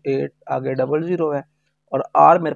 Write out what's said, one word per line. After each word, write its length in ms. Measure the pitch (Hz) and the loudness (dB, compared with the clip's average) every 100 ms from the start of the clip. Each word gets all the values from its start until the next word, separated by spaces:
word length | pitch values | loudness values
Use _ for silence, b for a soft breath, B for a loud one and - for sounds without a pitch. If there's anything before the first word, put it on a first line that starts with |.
| 139 | -6
एट, 260 | 135 143 _ - | -6 -6 _ -10
आगे 240 | 135 131 131 | -8 -6 -4
डबल 280 | 131 151 | -4 -4
ज़ीरो 280 | 165 175 160 | -4 -4 -4
है, 120 | 143 - _ _ _ _ | -4 -10 _ _ _ _
और 120 | 135 - 151 | -8 -2 6
R 200 | 151 175 | 6 6
मेरे 140 | 160 | 0